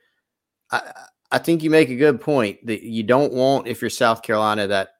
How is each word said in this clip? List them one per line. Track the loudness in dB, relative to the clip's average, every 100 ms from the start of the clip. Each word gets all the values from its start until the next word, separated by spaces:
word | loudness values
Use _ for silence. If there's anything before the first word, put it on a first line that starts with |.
| _ _ _ _ _ _ -6
I, | -6 -6 -18 -20 _ -4
I | -4
think | 0 -2
you | 2
make | 2 2
a | 2
good | 2 0
point | 0 0 0 -4 -8
that | -8
you | -6 -4
don't | 2 2 2
want, | 2 2 2 -2
if | -6
you're | -6
South | 0 0 0
Carolina, | -2 0 0 0 -2
that | -2 -4